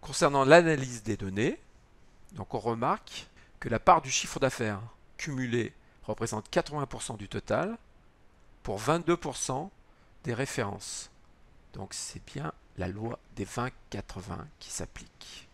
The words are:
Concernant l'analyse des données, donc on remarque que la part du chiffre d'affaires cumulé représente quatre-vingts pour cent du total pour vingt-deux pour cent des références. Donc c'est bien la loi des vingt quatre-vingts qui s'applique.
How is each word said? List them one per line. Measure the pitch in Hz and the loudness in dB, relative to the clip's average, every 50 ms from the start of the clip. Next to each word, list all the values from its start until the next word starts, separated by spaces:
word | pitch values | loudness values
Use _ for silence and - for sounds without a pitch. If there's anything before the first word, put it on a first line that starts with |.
Concernant | - - 135 - 180 147 143 139 135 | -12 -6 0 2 4 4 6 6 8
l'analyse | 131 156 175 170 160 156 139 131 127 123 117 - | 10 10 10 10 8 4 2 0 -4 -6 -8 -2
des | 113 104 | -2 -2
données, | - 101 95 95 101 113 165 277 349 - - - - - _ - - - - - - - - - | -2 -2 -4 0 2 2 2 0 -2 -10 -20 -20 -20 -20 _ -20 -20 -20 -20 -20 -20 -20 -18 -12
donc | 110 107 - - | -12 -12 -6 -6
on | 117 | -4
remarque | 98 117 117 117 120 143 190 - - - - - - - - - - - - - | -2 -2 -2 0 0 0 0 -2 -4 -14 -16 -16 -16 -16 -20 -20 -20 -20 -16 -10
que | - - | -4 -2
la | 113 110 | -2 4
part | - - 175 160 | 8 8 8 8
du | - 135 | 6 0
chiffre | 123 - - - - - | -2 -2 -2 -2 -2 0
d'affaires | 139 127 - - 120 110 104 98 110 117 - - - - - | 0 0 0 0 -2 -2 -2 -4 -8 -12 -16 -20 -20 -20 -14
cumulé | - - 160 143 131 131 120 113 120 110 - - - - - - - - | -10 -8 -6 -4 -4 -2 0 0 0 0 -2 -6 -14 -20 -20 -20 -16 -8
représente | - 107 - 214 226 - 214 202 - | -8 -4 -4 -4 -4 -4 -6 -6 0
quatre-vingts | - - - - 143 151 139 | 0 0 0 0 -4 -6 -6
pour | 127 - 117 - | -6 -6 -10 -8
cent | - 123 | -10 -10
du | 101 101 98 | -10 -10 -8
total | - 104 - - 98 123 160 202 233 - - - - - _ - _ _ - - - - - - - - _ | -8 -8 -2 0 0 0 0 -2 -4 -10 -14 -20 -20 -20 _ -20 _ _ -20 -20 -20 -20 -20 -20 -20 -14 _
pour | - 104 98 | -6 -6 -2
vingt-deux | 110 123 156 170 170 165 175 | 2 2 2 2 4 2 0
pour | 165 - 151 127 | 0 0 -8 -6
cent | - - - 131 135 160 196 - - - _ - _ - - - - - | -6 -4 -4 -4 -4 -4 -8 -12 -18 -20 _ -20 _ -20 -20 -20 -12 -6
des | - 120 | -6 -4
références. | 113 135 - - - 113 101 98 101 - - - - - - _ - - - - - - - - - - - - | -4 -4 -4 -2 -4 -4 -4 -4 -8 -10 -10 -12 -12 -12 -14 _ -20 -20 -20 -20 -20 -20 -20 -20 -20 -20 -16 -12
Donc | - 98 - - | -12 -10 -10 -8
c'est | - - - - - - | -10 -10 -10 -12 -14 -16
bien | - - - - 78 - - - - - | -12 -12 -8 -8 -8 -10 -10 -18 -18 -8
la | - 90 | -6 -6
loi | 90 101 104 110 117 - - _ - - | -6 -4 -6 -6 -8 -8 -10 _ -18 -8
des | - 98 | -8 -8
vingt | - - - 120 - - - - - | -6 -4 -4 -4 -4 -6 -10 -16 -12
quatre-vingts | - - - - - 98 90 101 92 - - 151 - | -10 -10 -10 -8 -10 -12 -8 -8 -8 -10 -10 -12 -16
qui | _ - - | _ -14 -12
s'applique. | - - 92 - - - - - _ - - - - - - - | -8 -8 -8 -8 -10 -18 -18 -18 _ -20 -20 -18 -18 -18 -20 -20